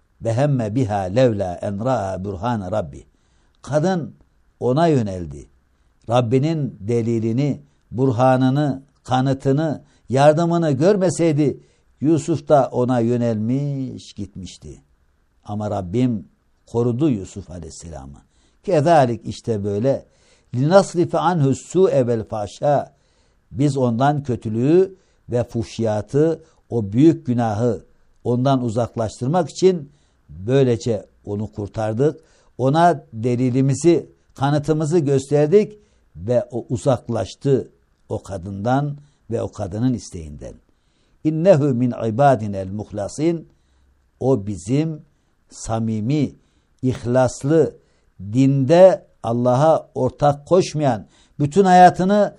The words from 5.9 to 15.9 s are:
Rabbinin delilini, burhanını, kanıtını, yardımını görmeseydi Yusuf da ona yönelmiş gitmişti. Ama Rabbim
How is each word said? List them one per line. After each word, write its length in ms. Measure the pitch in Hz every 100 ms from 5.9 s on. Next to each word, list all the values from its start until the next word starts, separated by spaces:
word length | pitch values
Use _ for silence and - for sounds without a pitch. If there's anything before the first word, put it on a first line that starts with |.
| _ -
Rabbinin 680 | 120 120 131 143 165 131 -
delilini, 840 | 98 120 113 117 113 117 123 139 - _ -
burhanını, 920 | 107 135 110 131 131 131 139 147 135 - _
kanıtını, 800 | - 127 135 135 143 135 160 123 - _ -
yardımını 600 | 123 147 156 170 170 165
görmeseydi 880 | 135 170 208 185 147 170 147 147 - _ _ _ -
Yusuf 460 | 135 160 147 160 -
da 220 | 147 123
ona 280 | 123 123 127
yönelmiş 1120 | 117 120 120 110 110 131 143 139 131 107 -
gitmişti. 680 | - 101 - 87 - 78 67 _ _ _ _ _ _
Ama 280 | - 107 107
Rabbim 560 | 101 92